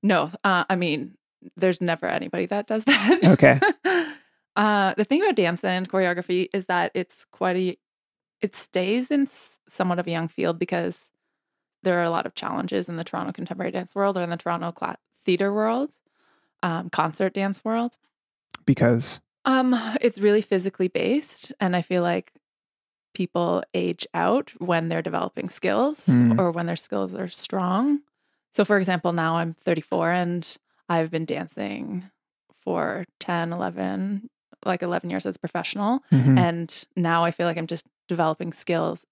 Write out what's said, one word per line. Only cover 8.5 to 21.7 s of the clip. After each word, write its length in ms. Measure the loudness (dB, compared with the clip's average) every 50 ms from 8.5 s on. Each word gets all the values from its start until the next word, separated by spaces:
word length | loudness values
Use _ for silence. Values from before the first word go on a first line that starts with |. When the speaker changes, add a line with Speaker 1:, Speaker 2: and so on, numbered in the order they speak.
| -6
Speaker 1:
stays 560 | -8 -16 -4 -2 -2 0 2 0 0 0 0
in 120 | 2 0 0
s-, 360 | 0 -4 -16 -20 -20 -20 _ _
somewhat 320 | _ -6 -4 -2 0 0 -2
of 80 | -2
a 40 | -2
young 180 | -2 -4 -4 -6
field 300 | _ -2 -2 -2 0 -2
because 500 | -4 -2 -2 -2 -2 -4 -6 -8 _ _ _ _ _ _ _ _ _ _ _ _ _ _ _ _ -2
there 140 | 0 0 2
are 60 | 0
a 60 | 0
lot 160 | 0 -2 -4
of 80 | -4 _
challenges 520 | -8 -8 -6 -6 -6 -6 -4 -4 -4 -4
in 100 | -4 -8
the 60 | -10 -8
Toronto 300 | -8 -8 -8 -6 -8 -8
contemporary 380 | -10 -10 -10 -8 -6 -6 -6 -6
dance 220 | -6 -8 -8 _
world 240 | -2 -2 0 0 -2
or 40 | -4
in 60 | -4
the 80 | -6
Toronto 340 | -6 -4 -6 -4 -4 -4 -8
cla-, 260 | -8 -8 -8 -8 -8 -10 _ _ _ _ _
theater 300 | 0 2 2 2 0 0
world, 360 | 0 0 0 0 0 -2 -4 _ _ _ _ _ _ _ _ _ _ _ _ _ _ -4
um, 280 | -2 -2 -2 -6 -4
concert 420 | -2 0 0 0 0 0 -2 -2 0
dance 320 | -2 -2 -2 -4 -4 _
world. 320 | -4 -2 -2 -2 -4 _ _ _ _ _ _ _ _ _ _ _ _ -20 -6 _
Speaker 2:
Because? 540 | 2 2 4 6 4 4 2 0 -4 -6 -8 _ _ _ _ _
Speaker 1:
Um, 280 | 0 2 4 4 4 2 0 0 -4 -4 2 0
it's 160 | 0 0 4
really 240 | 4 4 4 4 2
physically 460 | _ 0 0 0 -2 -2 -2 -2 0
based, 640 | _ 0 0 2 0 0 -2 -4 -16 -18 -18 -18 -6 _
and 160 | -2 0